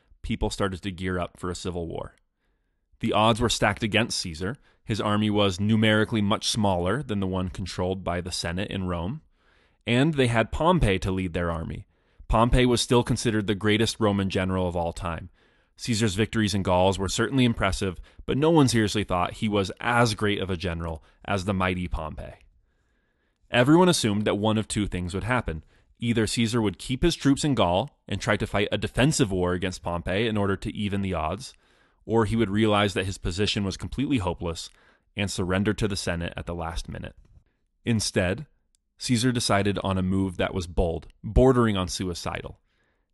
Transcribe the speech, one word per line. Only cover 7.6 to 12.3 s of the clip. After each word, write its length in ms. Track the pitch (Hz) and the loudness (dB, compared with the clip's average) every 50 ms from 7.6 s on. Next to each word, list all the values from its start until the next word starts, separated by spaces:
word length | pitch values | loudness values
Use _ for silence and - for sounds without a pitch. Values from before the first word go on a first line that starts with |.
| 98 87 - - 92 90 95 95 90 | -10 -8 -6 -4 -2 -2 -2 -4 -4
by 180 | 92 87 90 | -4 -4 -4
the 120 | 85 90 87 | -6 -6 -8
Senate 380 | - - 85 85 90 101 - | -6 -6 -4 -4 -4 -6 -6
in 180 | 95 98 92 90 | -6 -6 -4 -4
Rome, 320 | 87 85 82 90 135 156 _ _ _ _ _ _ _ _ _ _ _ _ - | -4 -4 -4 -4 -6 -8 _ _ _ _ _ _ _ _ _ _ _ _ -4
and 280 | - 120 123 135 165 160 | 0 2 2 4 2 2
they 140 | 139 131 120 | 2 2 2
had 240 | 117 113 113 107 - | 4 2 0 0 0
Pompey 460 | - 156 170 185 165 123 110 95 92 | 0 2 4 4 4 4 2 2 0
to 100 | - 98 | 0 -2
lead 220 | 92 92 92 90 82 | -2 -2 -2 -2 -2
their 180 | 87 87 85 | -2 -2 -2
army. 360 | 85 80 80 80 80 - - _ _ _ _ _ _ - - | -2 -4 -6 -8 -10 -12 -12 _ _ _ _ _ _ -14 -4
Pompey 380 | - | 0